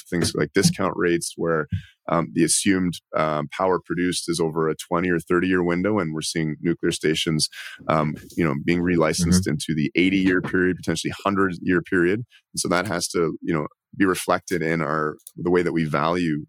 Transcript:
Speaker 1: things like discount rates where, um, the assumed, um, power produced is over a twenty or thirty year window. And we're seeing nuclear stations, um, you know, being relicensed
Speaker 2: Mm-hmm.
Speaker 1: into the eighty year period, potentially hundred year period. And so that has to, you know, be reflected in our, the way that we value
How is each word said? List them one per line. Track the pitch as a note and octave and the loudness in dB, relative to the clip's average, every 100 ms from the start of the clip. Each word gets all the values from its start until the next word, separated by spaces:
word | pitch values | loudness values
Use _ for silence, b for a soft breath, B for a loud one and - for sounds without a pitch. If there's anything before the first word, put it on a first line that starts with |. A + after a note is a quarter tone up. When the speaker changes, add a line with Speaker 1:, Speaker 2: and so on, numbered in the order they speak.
| - | -4
Speaker 1:
things | F2 E2 | -2 0
like | - D#2 | 0 0
discount | - F3 F3 F#2+ - | 2 2 2 -2 0
rates | F2 E2+ - - | 0 0 -2 -4
where, | E2+ E2 D2+ B B B - | -2 -2 -2 B B B -4
um, | E2+ D#2+ | -2 0
the | E2+ | 0
assumed, | E2 - G#2 F#2+ F2+ E2 - | 2 2 2 2 0 -4 -6
um, | - D#2 D2+ D2+ - | -2 0 -2 -4 -2
power | F#2+ F2 | 0 0
produced | - E2+ F2+ F2 - | -2 -2 -2 -2 -2
is | E2 | -2
over | E2 D#2+ D#2+ | -2 0 -2
a | |
twenty | D#2 - F2 F2+ | -2 -2 0 2
or | E2+ | 0
thirty | - F2+ F#2 | 0 0 2
year | F#2 | 2
window. | F2 F2 F#2+ G#2+ | 2 2 0 0
And | E2 | -2
we're | D#2 | -4
seeing | D#2 E2+ D#2+ D2 | -4 -2 -2 -2
nuclear | E2+ E2 F2 | -2 0 0
stations, | D#2+ D#2 D#2+ - D#2 - B B B - | 0 0 0 0 0 -2 B B B 0
um, | D#2 D2+ C#2+ - - | 0 0 -4 -8 -2
you | |
know, | E2 C#2 | 0 0
being | D#2+ F2 | 0 2
relicensed | F2 F2 D#2+ E2 E2 F2+ | 2 2 2 2 2 2
Speaker 2:
Mm-hmm. | F#2 | 2
Speaker 1:
into | D2+ - D#2 | -2 -2 -2
the | D2 | 0
eighty | - F#2 F#2+ | 2 2 4
year | F#2+ F#2 | 2 2
period, | E2+ F#2 F#2 F2 | 0 0 0 -2
potentially | - E2 D#2+ E2 | -4 -4 -4 -4
hundred | G2 G2 F#2+ E2+ | -2 0 0 -2
year | - F2+ | 0 0
period. | D#2+ F#2 F2 G#2+ B2 b b | 2 2 2 0 -4 b b
And | - | -6
so | - | -2
that | F2 F2+ | 0 0
has | E2+ - | -2 -2
to, | F#2 E2 - | 0 0 -2
you | - | -2
know, | E2 D2+ _ _ - | -2 -2 _ _ 0
be | G2 | 0
reflected | F2+ - F2+ - F2 | 0 0 -2 0 -2
in | D#2+ E2 | 0 0
our, | C#2+ D#2 D2+ - - - | 0 -2 -2 -6 -14 -6
the | E2+ | 0
way | F2+ | 2
that | E2+ | 2
we | E2 | 0
value | D#2 C#2+ D#2 F2+ F2 D2 | 0 0 0 0 0 -2